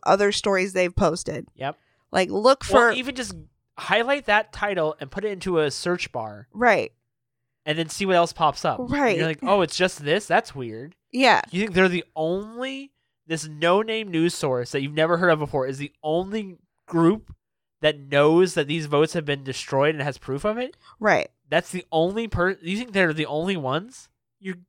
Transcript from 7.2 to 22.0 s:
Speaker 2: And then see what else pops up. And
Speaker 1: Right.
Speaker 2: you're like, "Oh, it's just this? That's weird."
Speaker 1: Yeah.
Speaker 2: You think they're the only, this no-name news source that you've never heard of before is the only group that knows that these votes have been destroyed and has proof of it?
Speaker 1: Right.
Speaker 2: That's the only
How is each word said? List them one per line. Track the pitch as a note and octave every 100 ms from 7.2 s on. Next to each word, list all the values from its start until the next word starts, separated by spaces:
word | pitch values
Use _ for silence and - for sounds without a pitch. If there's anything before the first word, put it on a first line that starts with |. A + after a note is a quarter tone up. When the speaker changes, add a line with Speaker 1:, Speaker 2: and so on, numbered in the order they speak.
| _ _ _ _ D3+
Speaker 2:
And | D#3
then | D#3+
see | - G3
what | F3
else | E3+
pops | - D3+ -
up. | E3 A#2
And | -
Speaker 1:
Right. | C#4+ B3+ E3
Speaker 2:
you're | D#3+
like, | D#3
"Oh, | G#3+ G3+
it's | E3+ -
just | F3+ -
this? | C#3+ F#3 -
That's | F#3 -
weird." | C#3 A#2 A2 C#3+ - _
Speaker 1:
Yeah. | B3 C4 G3+ -
Speaker 2:
You | F3
think | G#3+
they're | F3 F#3
the | F3 -
only, | D#3 D#3+ F#3+ G#3+ A#3 C4 C4+ C#4 _ _ _ D#3
this | D#3+ D#3
no-name | D3+ E3+ F#3+ A3 A3 G#3
news | E3 E3+
source | - C#3+ B2 A#2+
that | C#3
you've | C#3
never | D3+ D#3+ E3+
heard | F3+
of | D#3
before | D3 C#3+ C3
is | C3+
the | D3 _
only | D#3 E3 F#3+ A3 G3 E3+ _ _ -
group | E3 E3 G#3+ - - _ _ _ _
that | D3+ D3
knows | C#3 C#3+ D3 E3+ F#3
that | E3+ C#3+
these | D#3+ D3+
votes | D3 D#3
have | E3+
been | D3 C#3+
destroyed | C3+ - - C#3 D3
and | D#3
has | C#3+ B2+
proof | - C#3
of | G#3 A3+
it? | B3+ - _ -
Speaker 1:
Right. | G#3+ - - _ C#3
Speaker 2:
That's | D#3 -
the | F3+ -
only | D#3+